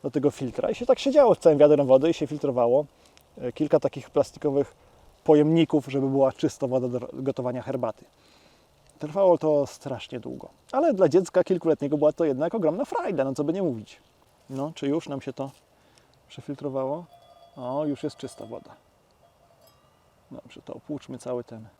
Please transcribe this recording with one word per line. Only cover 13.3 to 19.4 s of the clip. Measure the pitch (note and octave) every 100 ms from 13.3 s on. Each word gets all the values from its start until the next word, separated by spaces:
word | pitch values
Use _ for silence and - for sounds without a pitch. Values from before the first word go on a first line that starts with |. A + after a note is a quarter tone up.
co | C#3
by | D3
nie | F#3
mówić. | F3 A2+ G#2 - _ _ _ _ -
No, | C3+ D3
czy | - C#3
już | D#3 -
nam | C#3
się | C3+
to | B2+ C3+ - _ _ _ _ _ _ _
przefiltrowało? | - - C#3 C#3+ C3+ C3 D#3+ E3+ _ _ _ _ -
O, | B2 C#3 D3+
już | C#3
jest | D3 -
czysta | B2+ - A2
woda. | A2+ - - _ _ _ _ _ _